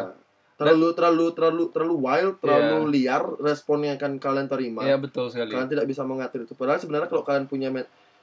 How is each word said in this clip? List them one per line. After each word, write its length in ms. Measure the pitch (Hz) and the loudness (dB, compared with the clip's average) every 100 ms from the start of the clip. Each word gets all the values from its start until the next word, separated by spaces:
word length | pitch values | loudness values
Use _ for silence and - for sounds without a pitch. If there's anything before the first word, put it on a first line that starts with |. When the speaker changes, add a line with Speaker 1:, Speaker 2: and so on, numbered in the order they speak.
| 117 - _ _ _ - | -2 -12 _ _ _ -2
Speaker 1:
terlalu, 320 | 147 160 165 | 4 6 4
Speaker 2:
Dan 60 | 170 | 4
Speaker 1:
terlalu, 300 | 170 165 165 | 4 4 2
terlalu, 320 | 165 165 165 165 | 2 2 2 -2
terlalu 260 | 165 165 160 | 0 0 0
wild, 360 | 127 151 190 185 | 2 2 2 0
terlalu 260 | 147 147 147 156 | 2 4 4 2
Speaker 2:
Iya. 100 | 151 | 2
Speaker 1:
liar 340 | 143 127 143 - - | 2 2 0 -2 -2
respon 360 | 147 143 - 147 | -2 -2 0 0
yang 140 | 147 139 | 0 -2
akan 140 | 143 135 | -4 -4
kalian 300 | 139 135 135 | -2 -2 -2
terima. 340 | 131 123 110 | -4 -4 -2
Speaker 2:
Iya, 140 | 135 135 | 0 0
betul 300 | 135 127 123 | 0 -6 -6
sekali. 220 | 120 113 | -4 -4
Speaker 1:
Kalian 180 | 123 131 | -4 -4
tidak 140 | 143 139 | -2 -2
bisa 160 | 135 | -4
mengatur 380 | 131 131 123 127 | -6 -6 -6 -8
itu. 120 | 113 | -12
Padahal 240 | - 131 165 | -6 -2 -2
sebenarnya 300 | 170 147 170 | -2 -4 -2
kalau 160 | 165 | -4
kalian 200 | - 139 135 | -2 -2 -2
punya 220 | 139 135 | -4 -4
me-, 180 | 131 - _ _ _ | -6 -8 _ _ _